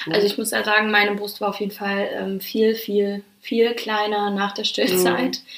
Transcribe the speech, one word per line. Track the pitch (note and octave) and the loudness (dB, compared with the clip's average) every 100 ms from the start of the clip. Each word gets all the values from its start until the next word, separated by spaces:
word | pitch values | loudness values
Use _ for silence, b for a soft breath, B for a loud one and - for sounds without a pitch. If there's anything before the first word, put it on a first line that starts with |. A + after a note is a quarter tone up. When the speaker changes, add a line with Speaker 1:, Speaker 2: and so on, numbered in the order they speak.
Speaker 1:
ne? | B | B
Speaker 2:
Also | G3+ G3+ | 2 2
ich | G3+ | 0
muss | A3 | -2
ja | A3 | -2
sagen, | G#3+ G#3+ G#3+ | 2 2 4
meine | G#3 G#3 | 2 2
Brust | G3+ G#3 - | 0 -6 -4
war | G#3 | -4
auf | G3 | -4
jeden | G3+ | -6
Fall, | - G3+ G3 G3+ | -6 -4 -2 -2
ähm, | G3+ F#3+ F#3+ | -4 -4 -6
viel, | - A3 A3 | -4 2 2
viel, | A3 - G3+ G3+ G3+ - _ | 2 0 0 0 -2 -10 _
viel | - A3+ A#3 | -2 2 2
kleiner | A#3 A3 G#3+ G#3 G#3 G#3 | 2 -2 -2 0 0 0
nach | G3 G3+ | 0 -2
der | G#3 | -2
Stillzeit. | G#3+ - G#3 F#3 F3+ F3 C4 - B | -4 0 2 4 2 2 0 -4 B